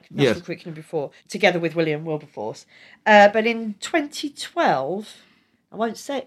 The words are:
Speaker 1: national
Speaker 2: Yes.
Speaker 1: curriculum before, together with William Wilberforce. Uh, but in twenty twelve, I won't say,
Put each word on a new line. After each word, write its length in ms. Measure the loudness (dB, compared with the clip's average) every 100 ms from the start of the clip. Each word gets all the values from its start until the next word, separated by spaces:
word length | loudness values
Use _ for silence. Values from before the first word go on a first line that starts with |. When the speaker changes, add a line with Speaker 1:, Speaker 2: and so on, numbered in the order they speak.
| _
Speaker 1:
national 260 | 0 2 2
Speaker 2:
Yes. 40 |
Speaker 1:
curriculum 320 | -4 -12 -12 -16
before, 360 | -8 -8 -8 -12 -14
together 320 | 0 0 2
with 160 | -2 -2
William 300 | -2 -2 -6
Wilberforce. 600 | -8 -8 -10 -10 -12 -20 _ -20 -4 6
Uh, 220 | 8 8
but 180 | 6 0
in 300 | -4 -8 -10
twenty 480 | -4 -2 -2 -8 -12
twelve, 800 | -12 -10 -2 0 2 -2 -6 -8 -18 _ _ _ _ _
I 40 | -6
won't 200 | -6 -6
say, 260 | -8 -8